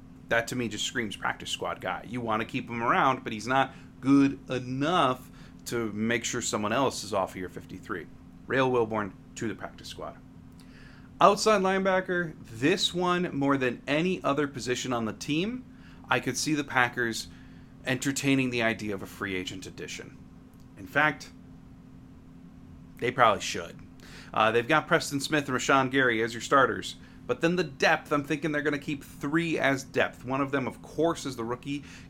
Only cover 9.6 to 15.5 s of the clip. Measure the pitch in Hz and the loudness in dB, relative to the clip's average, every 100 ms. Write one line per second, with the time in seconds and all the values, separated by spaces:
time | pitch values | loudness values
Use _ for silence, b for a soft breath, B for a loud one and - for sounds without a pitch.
9.6 | - - - - 78 - - - - B | -10 -14 -14 -12 -12 -14 -20 -20 -20 B
10.6 | B B B B B - 180 208 214 208 | B B B B B 6 6 8 6 4
11.6 | 190 190 190 185 185 175 170 - - 113 | 4 2 2 2 2 0 -2 -6 -14 0
12.6 | 139 185 - 175 180 175 175 139 139 135 | 2 2 0 0 2 2 0 2 2 4
13.6 | 127 - - 147 185 185 139 139 143 127 | 2 -2 0 0 2 0 0 2 0 -2
14.6 | 117 123 131 120 110 101 - 151 202 | -4 -2 -2 -2 -2 -4 -2 0 0